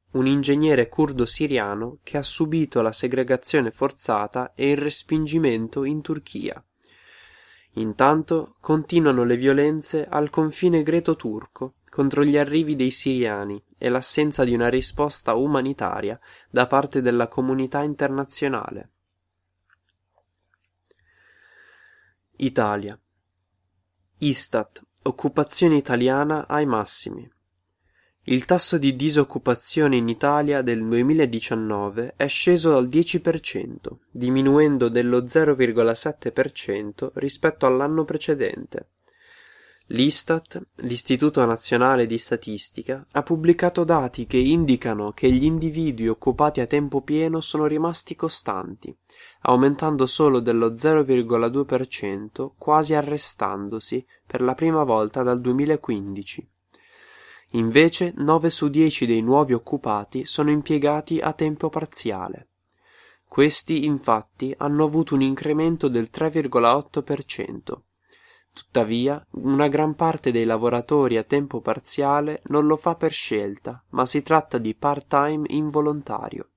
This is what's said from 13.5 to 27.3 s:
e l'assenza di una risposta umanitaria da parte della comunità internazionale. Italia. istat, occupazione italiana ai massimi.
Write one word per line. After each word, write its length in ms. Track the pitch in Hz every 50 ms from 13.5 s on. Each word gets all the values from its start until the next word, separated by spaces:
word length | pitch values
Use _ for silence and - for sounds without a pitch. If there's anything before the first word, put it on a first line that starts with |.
| 101 104 - _ _ _
e 100 | - 123
l'assenza 540 | 123 127 123 - - - 151 151 143 - 135
di 100 | 123 120
una 160 | 117 117 120
risposta 680 | 123 131 127 - - - 147 147 - - - 123 110
umanitaria 840 | 117 135 147 147 135 127 135 139 - 117 87 98 101 104 101 113 - _ - - - _ _
da 160 | - 120 127
parte 340 | - 139 139 139 139 - 139
della 280 | 127 123 120 120 117 113
comunità 560 | - - 127 131 131 131 131 131 - 143 143
internazionale. 1040 | 151 143 - 147 139 135 135 139 - - - 147 139 131 110 - - 98 101 - - _ _ _ _ _ _ _ _ _ _ _ _ _ _ _ _ _ _ _ _ _ _ _ _ _ _ _ _ _ _ _ _ _ _ _ _ _ _ _ _ _ _ _ _ _ _ _ _ _ _ _ _ _ _ - _ _ _ _ _ _ _ _ _ _ _ _ _ _ -
Italia. 600 | 135 131 131 - 113 104 104 104 101 101 107 - _ _ _ _ _ _ _ _ _ _ _ _ _ _ _ _ _ _ _ _ _ _ _ _
istat, 640 | 151 147 131 - - - - 113 107 - _ - - _ _ _ _
occupazione 720 | 135 - - - 143 - 156 147 - - - 180 170 156
italiana 720 | 143 135 - 127 120 123 127 131 139 147 151 156 151 - -
ai 180 | 143 147 151
massimi. 640 | 139 117 107 104 - - - - - - - - -